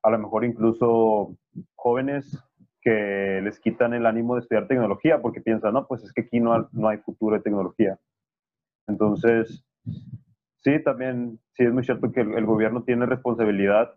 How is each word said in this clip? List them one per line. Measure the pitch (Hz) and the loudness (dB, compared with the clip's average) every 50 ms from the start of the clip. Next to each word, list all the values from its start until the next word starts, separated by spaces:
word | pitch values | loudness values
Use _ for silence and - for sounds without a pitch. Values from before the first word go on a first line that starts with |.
a | - 110 | 2 2
lo | 113 113 | 2 2
mejor | 107 104 110 110 117 | -2 -4 -2 -2 -2
incluso | 120 117 117 110 113 113 - 123 117 117 113 113 110 110 104 98 - - _ _ _ _ - - _ _ | -2 -2 0 0 0 2 2 2 2 4 4 4 4 2 2 -2 -4 -8 _ _ _ _ -18 -18 _ _
jóvenes | - - 120 120 127 131 139 143 143 139 - - - _ _ _ _ - _ _ _ | -4 -2 0 0 0 -2 -2 -4 -6 -6 -10 -16 -18 _ _ _ _ -20 _ _ _
que | _ 120 113 107 104 101 98 98 98 98 95 95 95 | _ 2 2 2 0 -2 -2 -2 -2 -2 -2 -2 -4
les | 104 104 _ | -4 -8 _
quitan | _ 117 110 - 120 120 120 | _ -4 0 2 0 0 0
el | 120 117 | 0 0
ánimo | 113 113 113 117 120 123 | 0 0 0 -2 -2 -2
de | 123 | -4
estudiar | 120 - 117 107 101 | -2 0 0 0 0
tecnología | - 135 127 117 101 101 - - 156 160 147 | 0 0 0 0 0 -2 0 2 2 2 2
porque | - 120 110 - | 0 -4 -6 -4
piensan, | - - 110 - - 107 107 | -2 -2 -2 0 0 0 0
"No, | 135 135 | 0 -2
pues | - 131 110 | -4 -10 -10
es | - - | -10 -8
que | - - | -6 -6
aquí | 117 - - 120 | -6 -2 0 0
no | 117 117 | 2 2
ha-, | 117 113 110 - | 2 2 0 -4
no | - 113 107 110 | -6 -2 0 0
hay | 107 104 | 0 -2
futuro | _ - 101 _ 110 107 107 | _ -12 -8 _ -2 0 0
de | 104 | 0
tecnología". | 101 113 104 101 95 90 - - 110 95 95 _ _ _ _ _ _ _ _ _ _ _ _ _ _ _ _ _ _ - | 0 -2 -2 -2 -2 -6 0 0 0 0 0 _ _ _ _ _ _ _ _ _ _ _ _ _ _ _ _ _ _ -8
Entonces, | 104 98 107 107 104 - - 117 117 113 113 - - - _ _ _ _ _ - - - - - - - _ _ _ _ _ _ _ _ _ | -2 0 0 0 0 2 2 2 2 2 0 -4 -8 -20 _ _ _ _ _ -12 -12 -12 -14 -16 -18 -18 _ _ _ _ _ _ _ _ _
sí, | 139 143 156 | 0 0 2
también, | 156 151 131 120 127 131 127 123 123 120 113 - _ _ | 0 -2 -2 -2 -4 -4 -4 -4 -6 -6 -10 -14 _ _
sí | _ - | _ 2
es | 123 117 | 2 2
muy | 117 131 127 | 4 2 0
cierto | 131 127 - - 113 | 0 -2 -2 -2 -2
que | - 131 | 0 0
el, | 117 104 - | -2 0 0
el | 113 110 | -2 0
gobierno | 107 110 107 110 110 110 123 | 0 2 2 2 0 0 -4
tiene | 113 - 123 117 123 | -2 -2 0 0 2
responsabilidad | 120 127 127 - 123 113 110 113 107 104 98 98 98 101 107 117 - - | 0 -2 -2 -2 -4 0 0 0 0 2 2 2 4 4 4 2 0 -4